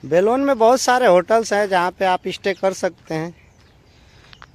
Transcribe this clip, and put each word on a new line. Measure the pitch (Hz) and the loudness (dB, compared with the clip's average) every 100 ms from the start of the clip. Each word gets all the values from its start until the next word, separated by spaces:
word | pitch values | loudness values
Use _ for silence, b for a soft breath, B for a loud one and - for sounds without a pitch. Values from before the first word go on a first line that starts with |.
बेलोन | 131 160 202 254 | 0 0 0 0
में | 277 254 | -2 2
बहुत | 226 262 | 2 2
सारे | - 247 247 | 0 2 4
होटल्स | 180 175 226 220 | 2 2 -2 0
हैं | 202 208 | -2 0
जहाँ | 185 180 | 0 -2
पे | 180 190 | -2 -2
आप | 185 190 | -2 -4
स्टे | 180 202 | -6 -6
कर | 185 190 | -2 -4
सकते | 190 185 170 _ 160 | -4 -8 -8 _ -8
हैं। | 165 170 _ _ _ _ _ B B B B B - | -8 -12 _ _ _ _ _ B B B B B -20